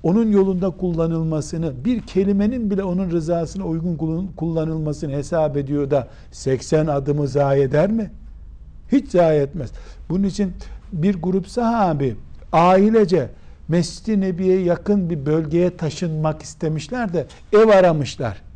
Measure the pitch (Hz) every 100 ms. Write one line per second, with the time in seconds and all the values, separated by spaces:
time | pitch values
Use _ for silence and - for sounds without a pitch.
0 | 160 202 220 202 190 185 185 - 185 165
1 | 165 165 160 156 147 165 165 123 170 233
2 | - 185 196 202 208 254 214 196 190 180
3 | 190 170 156 170 165 196 185 165 175 156
4 | 160 160 190 - 165 160 156 160 151 143
5 | 156 139 143 170 151 143 139 147 139 143
6 | - - - - 131 131 - 156 156 143
7 | 139 147 143 143 139 139 139 147 190 226
8 | 196 - - - - - - - - 277
9 | - 180 165 151 139 165 120 - - -
10 | - 180 196 - 196 - - - - 165
11 | 185 190 185 190 180 - 233 233 190 156
12 | 135 110 - - - 160 175 190 208 226
13 | 208 175 120 - - - - 170 - -
14 | - 214 190 175 190 185 175 170 202 208
15 | 170 170 139 156 156 170 180 175 156 -
16 | 175 156 156 - - - 160 156 - 247
17 | 220 170 139 - - 208 220 196 180 160
18 | 127 - 123 98 -